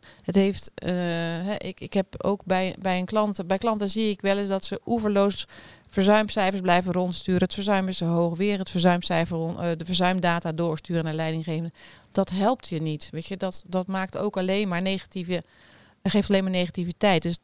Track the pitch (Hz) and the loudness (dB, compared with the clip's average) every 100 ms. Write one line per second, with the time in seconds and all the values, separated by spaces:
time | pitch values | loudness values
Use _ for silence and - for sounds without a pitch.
0 | - - - 196 196 190 - - - 180 | -8 -12 0 2 2 0 -8 -8 -4 -2
1 | 175 170 170 165 190 208 - - - 196 | -2 -2 -4 -4 -6 -6 -8 -10 -4 -2
2 | 190 - 190 202 185 185 185 - 190 185 | -2 -4 -4 -2 -2 -2 -2 -4 -2 -2
3 | 180 214 208 196 175 190 233 214 202 208 | 0 0 0 -2 -2 -2 0 0 -2 0
4 | 214 196 196 196 202 190 - - - 233 | 0 0 0 0 0 -2 -4 -6 -2 -2
5 | 214 202 202 196 - - - - _ 196 | 2 4 2 0 -8 -16 -20 -20 _ 2
6 | 196 214 214 220 190 196 180 175 185 180 | 6 6 4 0 0 2 4 4 4 0
7 | 180 175 - 180 185 - 196 196 185 185 | 0 -2 0 2 2 0 0 2 0 0
8 | 170 170 170 165 208 196 185 180 180 175 | 2 2 2 2 0 0 -2 2 4 4
9 | - 165 170 165 165 - 170 160 170 175 | 2 0 0 -2 -4 -2 -2 -2 -2 2
10 | 180 185 175 170 170 160 170 160 - 170 | 2 2 2 0 -2 -2 -2 -2 -2 -2
11 | 160 156 160 160 165 160 165 - - - | -2 -2 -2 -4 -2 -4 -4 -10 -20 -20
12 | _ - 190 185 208 262 - 160 156 151 | _ -2 0 2 2 0 -4 -4 -4 -4
13 | - 160 - 190 190 - 185 185 180 190 | -8 -10 -10 -6 -6 -6 -4 -4 -2 -4
14 | 190 - 208 196 185 196 202 175 190 190 | -4 -4 -4 -2 0 0 0 -2 -2 -4
15 | - 190 170 175 - _ - - - _ | -6 -8 -4 -6 -6 _ -20 -20 -20 _
16 | 190 208 196 196 190 185 175 - 175 - | 0 2 2 2 2 0 0 -2 -6 2
17 | 208 165 170 170 | 4 4 0 -4